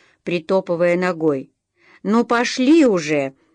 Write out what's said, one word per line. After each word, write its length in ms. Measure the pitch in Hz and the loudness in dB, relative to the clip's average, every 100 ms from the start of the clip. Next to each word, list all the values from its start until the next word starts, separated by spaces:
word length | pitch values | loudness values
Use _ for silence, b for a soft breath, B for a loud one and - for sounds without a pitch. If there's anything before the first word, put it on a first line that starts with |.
| b b | b b
притопывая 720 | - 175 165 190 185 165 175 175 | -8 -8 -2 -4 -2 -2 0 0
ногой. 560 | 185 170 160 139 - _ _ b b b | -2 -2 -2 -2 -6 _ _ b b b
"Ну 200 | 190 226 233 | -2 0 0
пошли 600 | 240 240 - 254 330 262 | -2 -2 -2 4 4 4
уже! 480 | 185 147 151 135 - _ | 2 -2 -2 -4 -8 _